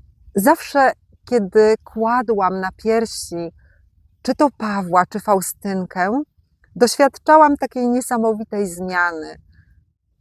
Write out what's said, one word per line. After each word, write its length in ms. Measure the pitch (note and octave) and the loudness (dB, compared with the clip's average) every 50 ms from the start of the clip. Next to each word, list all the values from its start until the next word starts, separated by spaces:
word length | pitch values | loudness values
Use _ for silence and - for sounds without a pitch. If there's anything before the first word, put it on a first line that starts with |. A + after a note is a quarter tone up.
| _ _ _ _ _ - - | _ _ _ _ _ -8 -6
Zawsze, 560 | G3+ F#3+ C4 E4 - - - - C#4+ C4+ B3+ - - _ _ _ _ _ | 0 2 2 2 2 -2 -2 0 2 2 2 0 -2 _ _ _ _ _
kiedy 500 | - B3 A#3+ G3+ F#3 - A3 G#3+ G#3+ A3 - _ | -4 -2 -2 -2 0 2 2 4 4 2 0 _
kładłam 760 | - - A3 A3 A3 A#3+ B3+ A#3+ G#3+ A3+ G3+ F#3+ F3+ F#3+ F#3+ | -10 -6 -4 -2 0 0 0 -2 -2 -2 0 0 -2 -2 -4
na 100 | F#3 F#3 - - - | -6 -8 -8 -6 -4
piersi 680 | G#3+ A3 A3+ A3+ G#3+ - - - - E3+ E3+ E3+ E3 - _ _ _ _ _ _ _ _ _ _ _ _ _ | -2 0 0 -2 -4 -6 -10 -12 -10 -8 -8 -8 -10 -12 _ _ _ _ _ _ _ _ _ _ _ _ _
czy 140 | - - C4 | -6 -4 0
to 140 | - D4+ C#4 - - | 2 2 0 0 -2
Pawła, 480 | A3+ G#3+ G3+ G3+ F#3+ F3 E3 F3+ F3+ | -6 -4 -4 -4 -4 0 2 2 2
czy 140 | - - G#3 | 0 -2 -6
Faustynkę, 1000 | - - G#3 F#3+ F#3 - - - - G3+ G3 F#3+ F#3 F3 - F#3 F3+ G3 A3+ C#4 D4+ - _ _ _ _ _ _ _ _ _ | 0 0 0 0 0 -4 -8 -10 -8 -6 -6 -6 -6 -6 -4 -4 -2 -2 -2 -4 -6 -6 _ _ _ _ _ _ _ _ _
doświadczałam 840 | F3+ B3 A#3 - - C#4+ C4+ - - - - D4+ D#4 D#4 D4 C#4+ - | 2 2 2 4 2 2 2 2 -2 2 4 6 8 8 6 4 0
takiej 320 | - B3 - B3+ B3 B3 | -4 -6 -4 -4 -2 0
niesamowitej 800 | A#3+ B3+ B3+ - B3+ A#3 A3 A3+ A3 G#3 A3+ - - G3+ G#3 F#3 | 0 -2 -2 -2 -2 -2 0 -2 -2 -4 -6 -8 -6 -6 -6 -6
zmiany. 680 | E3+ F3 F#3 F#3 F#3 F3+ F3 F3 E3+ D#3+ D#3 D3+ D#3+ D#3+ _ _ _ - _ _ _ _ _ _ _ _ _ _ _ _ | -6 -8 -8 -4 -2 0 0 0 -2 -6 -10 -12 -16 -20 _ _ _ -20 _ _ _ _ _ _ _ _ _ _ _ _